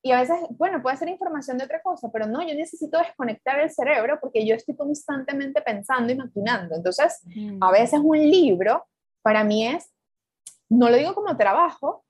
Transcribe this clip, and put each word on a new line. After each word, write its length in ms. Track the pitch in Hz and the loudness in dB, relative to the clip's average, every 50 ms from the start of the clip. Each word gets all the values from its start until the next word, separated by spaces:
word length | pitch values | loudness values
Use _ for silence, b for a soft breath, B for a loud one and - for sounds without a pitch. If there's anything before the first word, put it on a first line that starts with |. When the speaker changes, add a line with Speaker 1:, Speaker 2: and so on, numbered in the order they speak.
| - | 2
Speaker 1:
Y 60 | 262 | 2
a 80 | 247 247 | 2 2
veces, 180 | 254 254 339 349 339 - | 4 0 0 -2 -4 -10
bueno, 300 | 233 - 320 381 370 294 | -4 -2 -2 -2 -2 -2
puede 160 | 247 254 262 | -2 -4 -4
ser 100 | 269 339 | -2 -6
información 500 | 339 330 - 381 349 320 294 277 - 254 | -8 -6 -6 -6 -6 -6 -8 -8 -6 -6
de 60 | 254 269 | -6 -6
otra 180 | 277 302 330 | -6 -8 -6
cosa, 280 | - 381 349 - - 220 | -4 -6 -6 -6 -8 -8
pero 160 | - 220 214 | -6 -6 -4
no, 140 | 214 226 294 349 | -4 -4 -4 -6
yo 80 | 330 294 | -6 -6
necesito 420 | 294 330 339 - - 311 294 320 | -6 -6 -8 -8 -10 -8 -2 0
desconectar 640 | 330 339 339 - - 269 233 214 - _ 254 269 285 | -2 -2 -2 -4 -6 -6 -6 -6 -6 _ -2 0 0
el 80 | 302 320 | 0 -2
cerebro 460 | 208 - 247 269 302 247 220 254 302 302 | -2 -4 0 0 0 2 2 -2 -2 -4
porque 260 | - 269 - 220 214 | -6 -4 -4 -2 0
yo 80 | 214 220 | 0 0
estoy 200 | 226 - - - | -2 -2 -10 -8
constantemente 840 | - 294 285 294 294 - - 285 269 262 277 277 277 277 277 277 302 | -6 -4 -6 -6 -6 -6 -8 -8 -6 -6 -6 -6 -6 -6 -4 -4 -4
pensando 500 | 302 247 214 202 202 - 262 254 233 233 | -4 -4 -6 -6 -4 -2 -2 -2 0 -2
y 40 | 254 | -4
maquinando. 600 | 269 262 247 _ 202 202 226 240 202 180 165 160 | -4 -8 -8 _ -6 -4 -2 -4 -4 -4 -6 -8
Entonces, 460 | 160 170 180 180 - 294 339 339 - _ - - | -4 -4 -4 0 2 0 0 0 -6 _ -16 -14
Speaker 2:
Mm. 220 | 214 208 208 196 190 | -12 -10 -10 -4 0
Speaker 1:
a 100 | 190 185 | 2 4
veces 280 | 185 208 233 240 294 294 294 | 6 4 4 4 2 2 4
un 140 | 320 311 | 4 4
libro 680 | 302 302 294 330 370 339 254 185 175 190 208 247 339 - _ _ _ _ _ _ _ | 6 6 6 6 6 6 4 4 2 2 0 0 0 -4 _ _ _ _ _ _ _
para 220 | _ 220 214 214 214 | _ 2 2 2 2
mí 240 | 208 208 220 220 | 2 0 0 0
es, 220 | 233 285 349 - _ _ _ _ _ _ _ _ _ _ _ _ - _ _ _ _ | -2 -4 -6 -10 _ _ _ _ _ _ _ _ _ _ _ _ -20 _ _ _ _
no 200 | 220 240 240 233 | 4 6 6 6
lo 80 | 240 | 6
digo 160 | 254 294 349 381 | 4 4 0 -4
como 240 | 403 427 392 294 | -4 -4 -4 0
trabajo 680 | - 208 196 196 285 349 320 - - 277 302 440 - _ | 0 2 2 4 2 2 0 0 -6 -8 -8 -8 -8 _